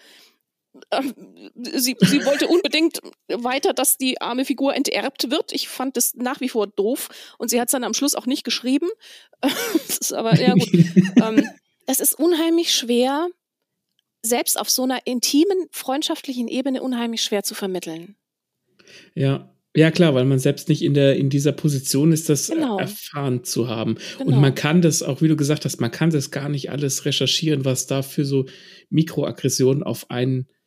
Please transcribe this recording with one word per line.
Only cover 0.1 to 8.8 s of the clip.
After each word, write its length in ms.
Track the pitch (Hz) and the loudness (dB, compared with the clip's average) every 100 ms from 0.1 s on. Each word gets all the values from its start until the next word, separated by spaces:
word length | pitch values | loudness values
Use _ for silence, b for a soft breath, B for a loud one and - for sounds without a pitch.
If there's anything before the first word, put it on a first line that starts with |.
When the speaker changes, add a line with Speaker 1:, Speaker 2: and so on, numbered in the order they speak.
| b b b _ _ _ 127 - | b b b _ _ _ -20 -6
Speaker 1:
Ähm, 600 | 220 269 - 170 - 104 | -4 -4 -8 -16 -20 -20
sie, 420 | - 247 - 262 247 | -14 -8 -4 -2 4
sie 240 | 196 285 | 4 4
wollte 220 | 269 285 302 | 2 0 2
Speaker 2:
<laughs> 0 | |
Speaker 1:
unbedingt 520 | 349 302 302 320 - - - - | 2 2 2 0 -2 -12 -16 -8
weiter, 440 | 196 240 269 392 | -4 -2 0 0
dass 240 | - - - | 0 0 0
die 240 | 262 247 | -2 -2
arme 240 | - 247 | -4 -2
Figur 300 | 269 - 269 | -2 0 0
enterbt 560 | - 294 - 247 - 254 | 0 -2 -2 -4 -6 -4
wird. 220 | 294 - | -4 -4
Ich 160 | - - | -6 -8
fand 280 | - 262 247 | -6 -6 -4
das 180 | - | -4
nach 260 | - 247 285 | -4 -6 -6
wie 80 | 254 | -4
vor 180 | 233 202 | -2 -4
doof. 420 | - 202 277 - B B - | -2 -2 -2 -6 B B -8
Und 100 | 226 | -2
sie 100 | 240 | 0
hat's 120 | 240 | 0
dann 120 | 269 | -2
am 100 | 220 | -2
Schluss 200 | - 277 | -2 -2
auch 120 | - - | -2 -2
nicht 180 | 277 | -4
geschrieben. 440 | - - 240 277 | -4 -4 0 0